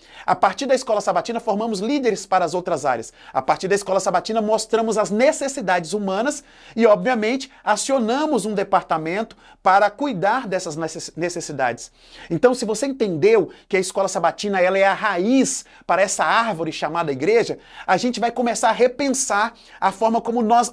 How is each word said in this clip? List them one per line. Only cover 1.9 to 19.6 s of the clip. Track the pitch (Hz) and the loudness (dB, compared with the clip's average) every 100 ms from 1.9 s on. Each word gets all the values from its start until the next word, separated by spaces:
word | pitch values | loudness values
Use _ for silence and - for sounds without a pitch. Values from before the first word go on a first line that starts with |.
| 294 240 190 - | 0 0 -2 0
para | 185 170 | 0 0
as | |
outras | 175 175 160 139 | -2 -2 -2 0
áreas. | 120 113 - - | -2 -4 -14 -8
A | 135 | -4
partir | - 151 185 | 0 0 0
da | 202 | -2
escola | 202 190 | 0 -2
sabatina, | 196 180 170 226 | 2 0 0 -2
mostramos | 208 214 - 226 226 214 | 0 0 0 0 0 0
as | 202 | 0
necessidades | 208 269 285 277 269 185 180 160 | 2 2 2 -2 -6 -2 -2 -2
humanas | 208 196 190 262 285 - - - - | -4 -2 -2 -2 -4 -10 -20 -10 2
e, | 226 | 4
obviamente, | 208 190 247 214 269 - - | 4 2 0 0 -2 -6 -8
acionamos | - 214 - 269 220 262 311 254 202 | -2 -2 0 0 0 0 0 -2 -2
um | |
departamento | 202 190 185 - 165 160 190 226 - - - | -4 0 0 0 -4 -2 -4 -6 -10 -20 -4
para | 185 196 202 | 2 4 4
cuidar | 202 285 196 196 247 233 | 0 -4 0 0 0 -2
dessas | 185 175 151 | -6 -6 -6
necess-, | 156 160 - - | -8 -8 -12 -6
necessidades. | 170 170 156 143 127 117 - _ - - - | -6 -6 -8 -2 -2 -2 -10 _ -20 -18 -6
Então, | 165 247 | 2 2
se | 254 | 2
você | 214 208 277 | -2 -2 -4
entendeu | 269 214 160 190 226 - - - | -2 -2 2 4 4 2 -6 -4
que | 190 | -2
a | |
escola | 185 202 190 | -2 -2 -2
sabatina, | 190 170 - 208 190 | 0 -2 -2 -2 0
ela | 180 190 | 2 4
é | 196 | 4
a | |
raiz | 185 202 180 202 269 262 - - - - | 2 0 0 2 4 2 -2 -10 -10 -2
para | 180 | 2
essa | 202 - | 2 0
árvore | 160 202 233 165 160 | 2 2 0 -2 -6
chamada | - 160 165 165 | -4 -4 -2 -2
igreja, | 135 160 226 202 147 - - - | -2 2 2 2 -4 -12 -10 -2
a | 190 | 0
gente | 247 240 | 0 -2
vai | 233 | -4
começar | 240 240 214 226 | -2 -2 0 0
a | |
repensar | 220 247 247 285 262 - 202 220 - | 2 2 0 -2 -2 -2 0 -2 -6